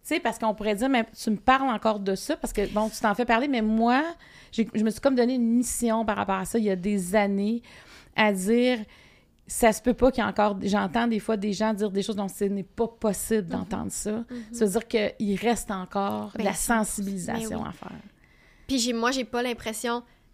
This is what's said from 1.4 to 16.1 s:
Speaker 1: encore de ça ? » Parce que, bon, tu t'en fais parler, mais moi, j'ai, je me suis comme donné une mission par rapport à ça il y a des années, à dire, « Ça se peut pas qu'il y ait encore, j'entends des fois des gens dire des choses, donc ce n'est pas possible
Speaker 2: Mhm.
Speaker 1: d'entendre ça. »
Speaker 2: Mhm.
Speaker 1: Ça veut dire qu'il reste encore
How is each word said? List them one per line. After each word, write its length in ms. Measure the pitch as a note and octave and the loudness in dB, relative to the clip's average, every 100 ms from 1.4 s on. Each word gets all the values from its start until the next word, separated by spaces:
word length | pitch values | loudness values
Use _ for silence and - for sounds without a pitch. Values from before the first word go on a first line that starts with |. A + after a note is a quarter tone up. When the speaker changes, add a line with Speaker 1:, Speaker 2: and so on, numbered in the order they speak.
| - C4 C4+ | 4 4 2
Speaker 1:
encore 300 | G#3+ A3 G#3 | 0 0 0
de 160 | G3 F#3+ | -2 -2
ça ? » 200 | - D#4+ | -4 -4
Parce 120 | - | -4
que, 140 | - G3 | -2 -2
bon, 220 | G#3+ A3 | 0 -2
tu 100 | G#3+ | 0
t'en 160 | A3 | 0
fais 100 | G3+ | 0
parler, 220 | B3 A3+ D4 | 2 2 2
mais 160 | B3+ | 0
moi, 400 | A3 A3 A#3 B3+ E4 E4+ - - - | 2 2 4 2 0 -8 -20 -20 -8
j'ai, 180 | - A3 | -2 -2
je 80 | A3 | 0
me 80 | A3 | 0
suis 100 | G#3 | 2
comme 140 | C#4 | 2
donné 200 | B3+ A#3 | 4 2
une 120 | C4 A#3 A#3+ | 2 2 2
mission 460 | A#3+ - A#3 A3 | 0 -2 0 0
par 120 | A3 G3+ | 0 -2
rapport 180 | G3+ | -2
à 120 | F#3+ F#3 | -2 0
ça 120 | A#3 | 0
il 60 | |
y 60 | G#3 | 0
a 40 | |
des 400 | F#3+ F#3+ G3+ F3 | 0 0 -2 2
années, 480 | G#3+ G3+ G3 G3+ A#3 - - - - - - | 2 2 2 0 -2 -6 -20 -20 -20 -8 2
à 160 | G#3+ | 2
dire, « 480 | F#3+ F#3 A#3 B3 B3 G#3+ - - _ _ _ - | 2 2 4 4 0 -4 -16 -20 _ _ _ -12
Ça 260 | - A3+ | 4 4
se 100 | G#3+ | 4
peut 100 | A#3+ | 0
pas 160 | - B3+ | 4 4
qu'il 120 | B3+ | 4
y 40 | G3+ | -2
ait 40 | |
encore, 260 | F#3+ G#3 G3 | 2 0 2
j'entends 440 | G3+ G3+ G3 A3+ A#3 | 0 0 2 0 0
des 100 | A3 | 0
fois 160 | - F#3+ | 0 -2
des 160 | G#3 | -2
gens 220 | F#3+ A3 | 0 0
dire 160 | G3+ G#3+ | 0 0
des 120 | G3 | -2
choses, 140 | G3 G3+ | -2 -4
donc 140 | G3 | -6
ce 140 | - | -2
n'est 180 | G3+ G3+ | -2 -2
pas 260 | F#3 - A3+ | -6 -4 -4
possible 540 | - G#3+ F#3+ - A3 | 0 -2 -2 0 0
Speaker 2:
Mhm. 60 | E3+ | 0
Speaker 1:
d'entendre 420 | F#3 F3+ F#3 G3 | -6 -4 -4 -4
ça. » 180 | - G#3 G#3+ A#3 | -6 -4 -6 -8
Speaker 2:
Mhm. 140 | B3 A3 | -12 -12
Speaker 1:
Ça 120 | A#3 | 0
veut 60 | G#3+ G3 | 2 2
dire 80 | - | -2
qu'il 480 | A3+ G#3 - G#3 F#3+ | -2 -2 -2 -2 0
reste 320 | A3 A#3 - | 0 0 -2
encore 640 | F#3+ F#3 G3+ G3 | -8 -4 -2 -2